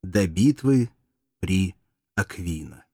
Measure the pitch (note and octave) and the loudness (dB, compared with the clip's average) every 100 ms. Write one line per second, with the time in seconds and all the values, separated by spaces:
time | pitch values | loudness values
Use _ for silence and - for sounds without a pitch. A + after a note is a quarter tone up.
0 | F#2+ G2+ F#2+ D#2+ B2+ D3 C3 C3+ A#2 _ | -2 0 0 2 2 2 2 2 0 _
1 | _ _ _ _ F2 F#2+ F#2 - _ _ | _ _ _ _ -2 0 0 -4 _ _
2 | _ - G2 - F2 D#2+ D2+ - _ | _ -4 -4 -6 -8 -8 -10 -18 _